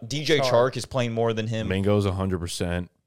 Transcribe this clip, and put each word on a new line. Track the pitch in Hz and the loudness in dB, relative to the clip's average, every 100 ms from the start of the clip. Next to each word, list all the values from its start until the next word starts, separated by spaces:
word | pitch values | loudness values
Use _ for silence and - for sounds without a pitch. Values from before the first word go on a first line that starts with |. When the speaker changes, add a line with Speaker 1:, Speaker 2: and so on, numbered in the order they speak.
| 117 | -6
Speaker 1:
D | 143 | -6
J | 151 151 | 2 2
Speaker 2:
Chark. | 131 | 4
Speaker 1:
Chark | 120 127 127 | 4 2 -2
is | - | -6
playing | 135 120 | -4 -2
more | 113 117 | 0 0
than | 110 110 | 0 -4
him. | 113 92 | -4 -2
Speaker 3:
Mingo's | 95 98 104 98 | 0 4 4 2
a | |
hundred | 92 95 92 | 0 -2 -2
percent | 85 - 90 87 87 _ | -4 -6 -4 -4 -6 _